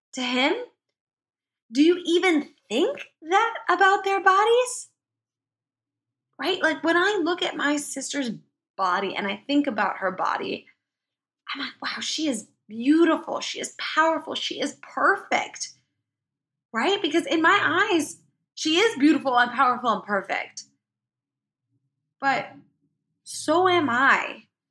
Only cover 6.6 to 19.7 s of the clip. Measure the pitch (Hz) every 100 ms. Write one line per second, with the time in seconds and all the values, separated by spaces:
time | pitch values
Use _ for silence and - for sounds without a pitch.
6.6 | 320 302 330 339 381 415 320 359 359 -
7.6 | 285 294 - 269 254 285 247 165 _ _
8.6 | _ - 185 185 196 - 202 208 - 285
9.6 | 285 214 190 - 190 185 - - 190 -
10.6 | - _ _ _ _ _ _ _ - 277
11.6 | 262 - - - 226 - 311 214 - _
12.6 | - 220 254 320 330 311 - - - -
13.6 | - - - 311 330 311 - - - -
14.6 | 277 - - - 294 392 - 247 - -
15.6 | - - _ _ _ _ _ _ _ _
16.6 | _ 226 302 392 349 320 - 330 320 392
17.6 | - 339 427 339 - - _ _ _ -
18.6 | 311 330 453 277 294 320 269 240 240 233
19.6 | 254